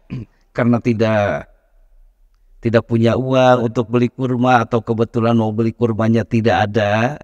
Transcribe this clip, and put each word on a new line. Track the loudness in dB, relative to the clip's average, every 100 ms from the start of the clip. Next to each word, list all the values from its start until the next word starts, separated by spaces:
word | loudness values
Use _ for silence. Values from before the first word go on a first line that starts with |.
| -14
<clears throat> | -14 -14 _ _ -2
karena | 0 0
tidak, | 0 -4 -2 -2 -2 -4 -10 _ _ _ _ _ -20 _ _ _ _ -6
tidak | 0 0 0
punya | 0 2 0
uang | 0 2 4 4 2
untuk | -4 -2
beli | 0 -2
kurma | -4 -4 -2 2 2
atau | 2 -4 -2
kebetulan | -4 -2 -2 0
mau | 0 0
beli | -2 -4
kurmanya | 0 -2 0 0 0
tidak | 0 0 2 0 0
ada. | 0 0 0 -2 -4